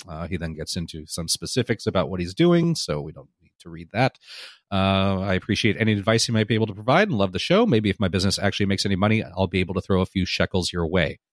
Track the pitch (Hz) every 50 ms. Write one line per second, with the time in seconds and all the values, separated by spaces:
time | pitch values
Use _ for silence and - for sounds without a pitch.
0 | - - 78 76 85 80 90 80 85 80 76 78 78 - - 90 85 - - 80
1 | 78 - - 90 82 80 - - 85 - - 131 117 - 113 - - 110 92 95
2 | 80 67 95 90 87 87 92 - 170 175 175 170 165 170 160 - - - 76 73
3 | 73 78 - - - _ _ _ _ _ _ - - 87 82 82 85 82 95 110
4 | 131 127 - _ _ - - - - - - _ _ _ 98 95 95 98 98 95
5 | 98 98 98 92 95 101 92 92 - - 101 - - 107 95 - 110 110 107 101
6 | 95 110 113 113 - - 117 110 107 - 117 107 110 107 95 104 107 123 139 180
7 | 214 208 143 101 98 95 90 90 - - 170 208 240 214 131 107 107 101 - -
8 | 101 90 82 95 92 98 - - 104 101 - - 101 95 98 - - 101 98 87
9 | 101 107 110 110 - - - 95 95 92 - 92 92 87 92 95 - - 98 92
10 | 92 - - 95 90 - - - 87 - - 92 85 - - 87 85 78 90 92
11 | 80 - 110 - _ _